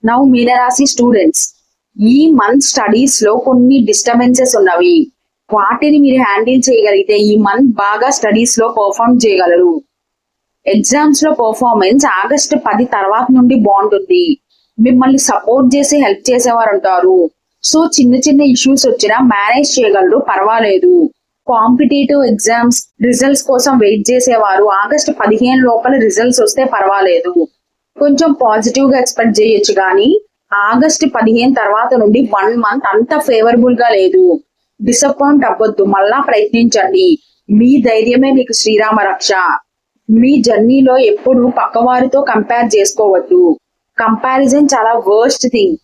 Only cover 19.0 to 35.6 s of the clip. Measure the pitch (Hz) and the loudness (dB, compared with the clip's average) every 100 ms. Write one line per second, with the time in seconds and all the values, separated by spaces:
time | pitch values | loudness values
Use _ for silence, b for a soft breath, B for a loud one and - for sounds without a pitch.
19 | 208 220 262 202 208 247 285 262 220 196 | -2 0 0 0 0 -2 -2 0 0 0
20 | 185 240 - 190 202 226 214 190 359 359 | 0 0 -2 -2 0 0 0 0 2 2
21 | 311 _ _ _ - 240 226 247 285 285 | 0 _ _ _ -4 -2 0 2 0 0
22 | 277 285 262 208 - 233 240 240 - _ | 0 0 0 -2 -2 -2 0 -2 -6 _
23 | 240 240 269 277 - 254 247 262 208 214 | -2 0 0 -2 -2 -2 0 2 2 0
24 | 208 254 247 233 208 190 208 196 208 302 | 0 0 0 0 0 0 0 0 -2 -2
25 | 302 302 208 214 247 262 254 226 240 277 | -4 -4 -2 0 0 0 0 0 0 0
26 | 220 190 240 247 214 - 262 220 196 196 | 0 0 -2 0 -2 0 -2 -2 -2 0
27 | 196 170 359 349 320 _ _ _ _ - | 0 0 -2 -4 -4 _ _ _ _ -4
28 | 294 277 320 285 240 214 220 254 269 262 | 0 2 0 0 0 0 -2 0 0 0
29 | 247 - 226 214 220 214 202 196 190 190 | -2 -2 -2 0 2 2 0 -2 0 0
30 | 226 403 - _ _ 202 208 240 302 - | 2 0 -4 _ _ -4 -2 0 0 0
31 | 302 240 220 226 247 262 202 214 240 240 | -2 -2 0 0 0 0 0 -2 0 0
32 | 214 220 233 208 196 240 220 208 226 196 | 2 0 0 -2 -2 -2 -2 -4 -2 -2
33 | 240 302 302 233 226 233 247 240 240 214 | -2 -2 -2 0 2 2 2 0 0 2
34 | 190 370 370 311 _ _ _ _ 208 240 | 2 2 2 0 _ _ _ _ -4 -2
35 | 285 277 285 294 247 220 | -2 0 2 2 0 -2